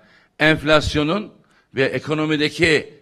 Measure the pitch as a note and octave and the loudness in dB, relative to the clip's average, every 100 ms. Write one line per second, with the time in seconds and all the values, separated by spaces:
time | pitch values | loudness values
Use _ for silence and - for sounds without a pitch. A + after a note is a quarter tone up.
0 | _ _ _ - D#3 D#3 C#3+ D#3 - D3+ | _ _ _ 0 2 2 2 2 2 -2
1 | D3 G3 G3+ - _ _ _ B2+ C3+ C3 | -2 -4 -6 -16 _ _ _ -4 -2 -2
2 | C3+ D#3 D#3 D3+ D3 - E3+ C#3+ - - | -4 -4 -2 -2 -2 0 2 2 -2 -12